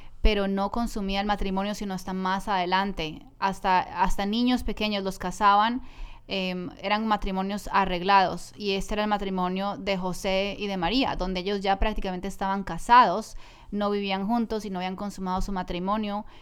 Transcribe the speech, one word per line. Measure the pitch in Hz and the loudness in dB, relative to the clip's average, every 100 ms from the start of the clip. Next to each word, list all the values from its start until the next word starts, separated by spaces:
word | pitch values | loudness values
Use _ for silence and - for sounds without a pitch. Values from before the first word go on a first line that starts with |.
| - - | -14 4
pero | 220 202 196 | 4 4 0
no | 196 202 | 0 -2
consumía | 233 233 220 190 196 | -2 -4 -4 -2 0
el | 208 | 0
matrimonio | 202 196 190 202 | 0 0 -2 -2
sino | 208 202 | -4 -6
hasta | 185 - | -6 -6
más | 185 185 190 214 | -2 -2 -2 0
adelante. | 190 175 185 202 190 156 160 - - | 0 0 -2 -2 -4 -6 -8 -16 -6
Hasta, | 196 185 196 185 - 175 | -4 -2 2 2 2 0
hasta | 190 - 202 | 2 2 0
niños | 220 247 247 | 2 2 2
pequeños | - 202 214 202 | 0 -2 -2 0
los | 190 185 | -2 -4
casaban, | 185 185 208 202 220 247 - - - - - | -6 2 6 6 4 0 -8 -12 -12 -12 -8
em, | 190 185 180 180 - | -4 -4 -4 -8 -6
eran | 196 208 220 | -2 0 2
matrimonios | 208 202 190 190 202 - | 0 0 -2 -2 -4 0
arreglados, | 196 190 175 185 196 180 175 - - | 2 2 2 6 6 6 0 -8 -6
y | 208 | -2
este | 196 185 | -2 -2
era | 208 | -2
el | 214 | 0
matrimonio | 202 196 185 180 190 202 190 | 0 0 0 0 0 -4 -4
de | 196 190 | -2 -2
José | 180 175 196 190 202 196 | -2 -2 0 0 0 -2
y | 202 | -4
de | 196 | -2
María, | 170 247 262 - | 0 2 2 0
donde | 185 185 | -2 -2
ellos | 180 208 | -2 -2
ya | 196 196 | 0 2
prácticamente | 214 214 202 180 196 | 2 0 -2 -4 -6
estaban | - 196 196 | -4 -2 -2
casados, | 190 170 - 240 220 190 220 - - - - | -4 -4 6 8 8 4 -4 -10 -14 -20 -8
no | 202 208 | -2 0
vivían | 202 196 190 196 | 0 0 -2 0
juntos | 240 220 220 | 0 0 -4
y | 208 | -4
no | 185 | -4
habían | 185 190 | -4 -4
consumado | 202 190 185 185 | -8 -6 -2 -2
su | 185 | 0
matrimonio, | 190 180 175 190 214 208 208 - - | -4 -4 -2 0 0 -2 -6 -8 -16